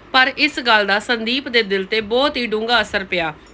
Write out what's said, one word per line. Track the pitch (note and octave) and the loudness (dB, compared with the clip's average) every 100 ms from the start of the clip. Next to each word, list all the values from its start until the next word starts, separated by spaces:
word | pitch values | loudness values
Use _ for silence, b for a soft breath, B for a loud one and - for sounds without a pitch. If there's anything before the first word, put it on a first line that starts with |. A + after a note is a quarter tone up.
| - | 0
ਪਰ | C4 C4 C4 | 2 2 2
ਇਸ | D4 D4+ | -2 0
ਗੱਲ | A#3+ A3 G3+ | 2 4 4
ਦਾ | G3+ | 0
ਸੰਦੀਪ | C4 A#3 A3 C4 C#4 | 0 -2 -2 -4 0
ਦੇ | A#3+ | 0
ਦਿਲ | G3+ G3 | 0 -2
'ਤੇ | F#3+ A3 G#3 | -2 -4 0
ਬਹੁਤ | A#3+ D4 C#4 | 0 0 0
ਹੀ | A#3+ | -4
ਡੂੰਘਾ | G#3+ A3+ A#3 | -4 0 0
ਅਸਰ | G#3 G3+ | 0 -4
ਪਿਆ | F#3+ F3+ D#3+ B B | -4 -4 -4 B B